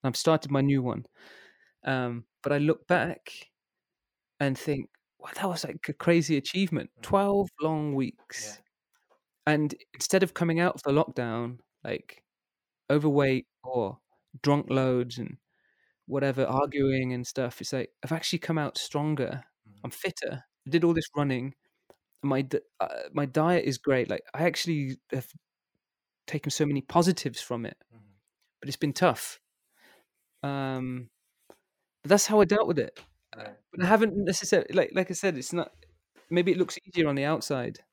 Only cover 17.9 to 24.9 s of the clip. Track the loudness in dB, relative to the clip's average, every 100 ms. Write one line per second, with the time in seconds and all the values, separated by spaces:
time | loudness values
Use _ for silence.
17.9 | _ -6 -4 -2 -4 -2 -2 -2 -4 -4
18.9 | -2 0 0 -2 -6 -12 _ _ -12 -12
19.9 | -6 -8 -6 -8 -8 _ _ -2 2 4
20.9 | 2 -2 -2 0 -2 -4 -10 _ _ _
21.9 | _ _ _ 0 0 0 -4 -4 _ -6
22.9 | -6 -6 -4 -2 2 2 2 0 -2 0
23.9 | 0 0 -4 -6 -2 0 0 -2 -2 -2